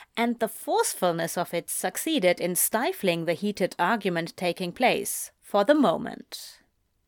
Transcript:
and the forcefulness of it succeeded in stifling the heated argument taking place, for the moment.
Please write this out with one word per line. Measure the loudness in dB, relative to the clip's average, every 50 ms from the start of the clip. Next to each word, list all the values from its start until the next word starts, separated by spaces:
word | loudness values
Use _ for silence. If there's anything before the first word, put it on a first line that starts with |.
| -20 -8 _
and | -2 0 0 0 0
the | -2 -4
forcefulness | -4 -6 -4 0 0 2 2 0 -2 0 0 0 2 0 -2 -2 -2 -4
of | -4 -4 -4
it | -6 -6 -6
succeeded | -6 -4 -4 -4 -4 -4 -2 -2 0 2 4 4 2 2
in | 0 -2 0
stifling | 0 0 0 0 0 0 -2 -2 -2 0 0 0 0 0
the | -2 -2
heated | 0 -2 -2 0 0 -2 0 0 0
argument | 2 2 2 0 0 -2 -2 -2 -4 -6 -6
taking | -4 -2 -2 -2 -2 -4 -6
place, | -2 2 2 2 2 2 -2 -4 -6 -6 -8 -10 _ _
for | _ 0 2 4 6
the | 6 6
moment. | 6 6 4 2 0 -4 -8 -10 -12 -16 _ -16 -16 -16 -18 -20 -20 _ _ _ _ _ _ _ _ _